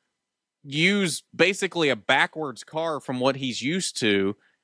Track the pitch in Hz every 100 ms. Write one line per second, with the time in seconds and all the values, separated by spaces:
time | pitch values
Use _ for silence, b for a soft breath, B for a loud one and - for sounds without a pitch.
0 | _ _ _ _ _ _ 143 143 180 202
1 | 180 135 _ - 175 196 190 175 147 113
2 | 110 135 165 160 147 110 - 156 165 143
3 | - 127 131 131 131 104 127 185 - -
4 | 113 101 98 101 _ _